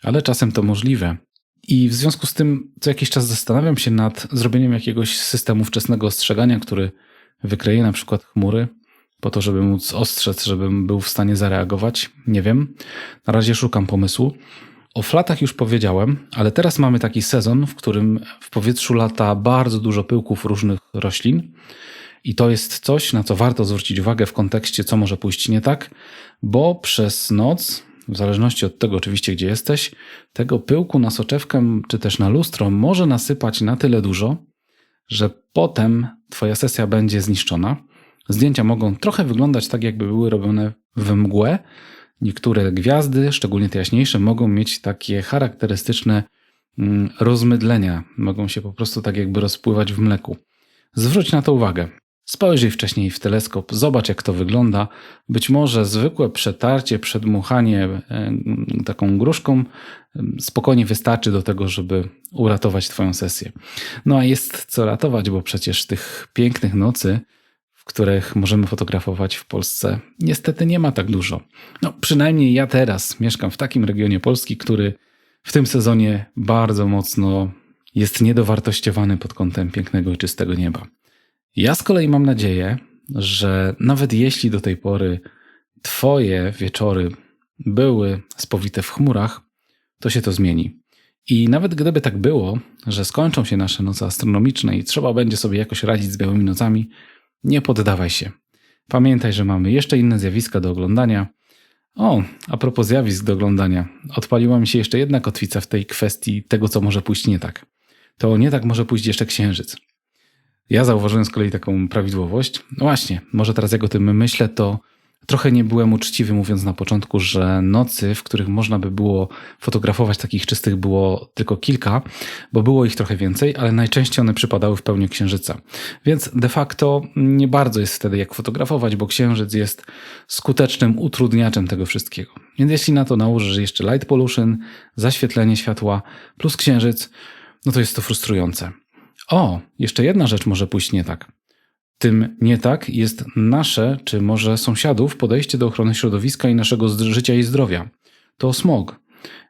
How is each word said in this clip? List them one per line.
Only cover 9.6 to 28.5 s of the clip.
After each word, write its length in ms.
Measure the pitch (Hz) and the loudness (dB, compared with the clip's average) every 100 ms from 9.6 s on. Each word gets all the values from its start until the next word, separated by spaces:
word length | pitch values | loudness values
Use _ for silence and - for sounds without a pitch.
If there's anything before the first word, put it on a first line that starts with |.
móc 320 | 98 98 - | 2 0 -2
ostrzec, 520 | 98 113 - 107 95 - | -4 -2 -2 -4 -2 -4
żebym 420 | 95 95 98 92 | -2 0 0 0
był 140 | 101 | -2
w 80 | 98 | -2
stanie 260 | - 101 101 | -2 0 2
zareagować. 760 | 101 95 90 95 113 120 - - - | 0 0 -2 -2 -2 -4 -8 -8 -2
Nie 140 | 104 | 0
wiem. 320 | 98 123 147 - - - - - - | 2 2 0 -8 -18 -16 -16 -10 0
Na 60 | |
razie 220 | 113 110 113 | 2 2 2
szukam 320 | 120 107 98 | 0 0 0
pomysłu. 500 | 98 95 - 131 - - - - - _ | 0 0 0 -2 -4 -18 -20 -20 -20 _
O 80 | 131 | -8
flatach 400 | 120 170 180 156 | 0 2 2 0
już 120 | 139 | 0
powiedziałem, 720 | - 113 117 107 92 110 143 - | -2 0 2 2 2 2 -2 -4
ale 200 | 120 107 | 0 2
teraz 280 | 110 175 - | 4 2 4
mamy 200 | 135 120 | 2 2
taki 220 | 117 113 | 0 -2
sezon, 460 | - 127 107 127 143 | 0 0 2 2 0
w 80 | - | -4
którym 440 | - 104 107 110 - - | -2 0 2 0 -4 -20
w 100 | - | -8
powietrzu 440 | 113 107 123 - | -2 0 -2 0
lata 420 | 120 113 113 104 101 | 2 2 0 0 2
bardzo 440 | 113 127 127 110 | 2 2 2 0
dużo 240 | 110 104 | 0 -2
pyłków 420 | 101 120 113 107 107 | 0 -2 -2 -4 -2
różnych 340 | 101 104 95 _ | 0 0 -2 _
roślin. 600 | 104 98 - 117 165 165 - - - - - - - | -6 -4 -2 0 0 -2 -14 -20 -20 -20 -20 -20 -12
I 120 | - 101 | -6 2
to 140 | 120 | 2
jest 300 | 113 - - | 2 -2 -6
coś, 340 | - 147 - | 0 0 0
na 100 | 113 | -2
co 120 | 101 98 | 0 2
warto 300 | 120 120 98 | 2 2 -2
zwrócić 340 | 101 - 98 | -2 -4 -2
uwagę 260 | 98 113 104 | 0 0 0
w 80 | |
kontekście, 500 | - 98 110 - - | 0 -2 -2 -4 -4
co 140 | 101 110 | 0 2
może 200 | 101 101 | 0 -2
pójść 320 | 101 - - | -4 -4 -2
nie 120 | 110 | 0
tak, 280 | 131 147 - - - - - - | 0 -2 -6 -20 -20 -20 -20 -8
bo 320 | 110 120 165 175 | 0 2 2 0
przez 560 | - - 107 - - | -2 0 0 -2 -2
noc, 520 | 104 120 175 - - - - - | 2 2 0 -4 -8 -14 -18 -10
w 100 | 95 | -4
zależności 480 | 101 101 120 | 0 2 0